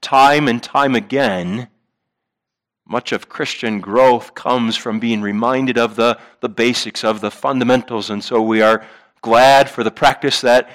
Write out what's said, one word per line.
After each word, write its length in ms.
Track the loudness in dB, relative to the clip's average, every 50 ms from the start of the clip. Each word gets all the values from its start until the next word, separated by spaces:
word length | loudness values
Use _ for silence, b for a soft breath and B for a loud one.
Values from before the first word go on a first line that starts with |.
time 460 | -6 -2 2 4 4 4 4 2 2 0
and 160 | -2 -2 -6
time 320 | -4 -2 -2 0 0 0
again, 720 | -2 -2 -2 -2 -2 0 -2 -2 -4 -6 -6 -8 -8 -10 -12 _ _ _ _ _ _ _ _ _ _ _ _ _ _ _ _ _ _ _ _ _ _ _ -6
much 240 | -6 -6 -4 -4
of 180 | -6 -8 -8 -10
Christian 500 | -10 -8 -8 -8 -8 -8 -6 -6 -6 -6
growth 540 | -6 -2 2 4 4 4 4 2 -2 -8 -18
comes 420 | -8 -4 -2 -2 -2 -2 -2 -4
from 240 | -6 -6 -6 -6 -4
being 220 | -2 -2 -2 -2
reminded 560 | -2 -4 -4 -2 -2 -2 0 0 -2 -2 0 -2
of 180 | -2 -2 -2
the, 220 | 0 0 0 0 B B B B B
the 100 | -10 -8
basics, 540 | -4 -2 -2 0 -2 -2 -6 -8 -10 -6 -4
of 180 | -4 -4 -4
the 80 | -6 -8
fundamentals. 800 | -8 -6 -6 -4 -2 -2 0 2 0 0 0 -4 -8 -8 -8 -8
And 140 | -8 -10 -6
so 180 | -4 -2 -2
we 220 | 0 0 2 4 4
are 200 | 4 4 2 B B B B B B B _
glad 480 | -2 2 4 6 6 8 8 6 4 2
for 140 | 0 -4 -4
the 80 | -4
practice 500 | -2 0 0 0 0 0 -2 -4 -2 0
that 260 | 2 2 2 2 2 B